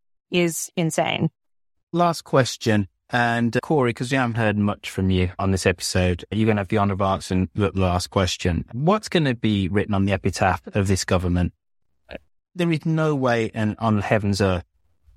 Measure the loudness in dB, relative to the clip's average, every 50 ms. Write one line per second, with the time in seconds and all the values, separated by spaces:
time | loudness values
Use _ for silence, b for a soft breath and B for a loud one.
0 | _ _ _ _ _ _ 0 0 0 0 -2 -4 -8 -8 -4 -2 -2 0 0 0
1 | -2 -2 -2 -2 -2 -4 -4 _ _ _ _ _ _ _ _ _ _ _ -2 0
2 | 0 0 0 -2 -6 0 2 2 2 2 -2 -2 0 2 2 2 0 -2 _ _
3 | _ _ -2 0 0 2 0 0 0 0 0 -2 -2 0 0 0 2 0 -2 -4
4 | -4 -4 -2 0 0 0 0 0 0 0 2 2 0 0 -2 -4 -8 -10 -4 -2
5 | 0 2 2 2 2 0 -2 -2 -2 0 0 2 2 0 0 0 -4 -4 -2 0
6 | 0 0 0 -2 -6 -6 -2 0 0 2 2 0 -2 -2 0 0 2 0 0 0
7 | 0 0 -2 -2 -4 -2 -2 0 0 -2 -2 -2 -2 0 0 0 0 0 0 0
8 | -2 -2 0 0 0 0 -2 -2 -2 -2 -2 -2 -4 -6 -8 -2 0 0 0 0
9 | -2 -2 -2 0 0 0 0 0 0 0 0 0 0 0 0 -2 0 0 0 0
10 | 0 0 0 0 -2 -4 -2 0 0 0 0 0 -4 -4 -2 0 2 2 2 0
11 | 2 0 0 0 2 0 0 0 0 0 -4 _ _ _ _ _ _ _ _ _
12 | _ -18 -18 -18 -18 _ _ _ _ _ _ -4 -2 0 0 0 0 -2 0 0
13 | 0 0 0 0 0 0 0 0 0 -2 -2 -2 -2 -2 -2 0 0 0 2 2
14 | 2 2 0 2 2 0 0 2 2 2 2 0 -4 -8 _ _ _ _ _ _
15 | _ -20 -20